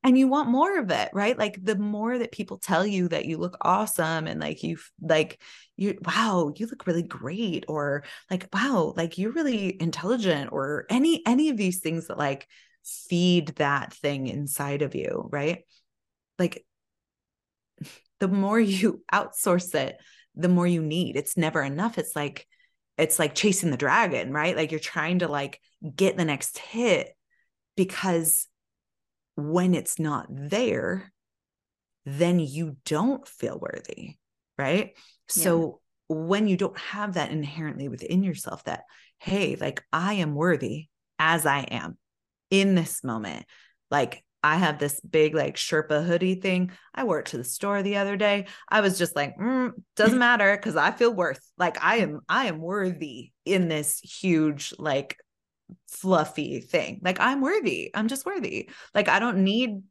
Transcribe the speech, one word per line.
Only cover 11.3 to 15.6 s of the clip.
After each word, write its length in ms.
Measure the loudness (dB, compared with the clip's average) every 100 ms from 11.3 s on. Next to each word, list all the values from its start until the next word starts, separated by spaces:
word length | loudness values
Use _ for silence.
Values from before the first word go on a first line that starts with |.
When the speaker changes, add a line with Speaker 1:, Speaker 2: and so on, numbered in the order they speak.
| 4 4
Speaker 1:
of 80 | 2
these 220 | 0 0
things 280 | -4 -4 -6
that, 100 | -4
like, 300 | -2 -4 -10 -20 _ _ -16 -16 -2
feed 380 | 2 6 4 2 0
that 360 | 0 0 -4
thing 340 | -6 -4 -2 -4
inside 540 | -4 -6 -4 -4 -2
of 120 | -2 -2
you, 320 | -4 -4 -4
right? 320 | -4 -2 -4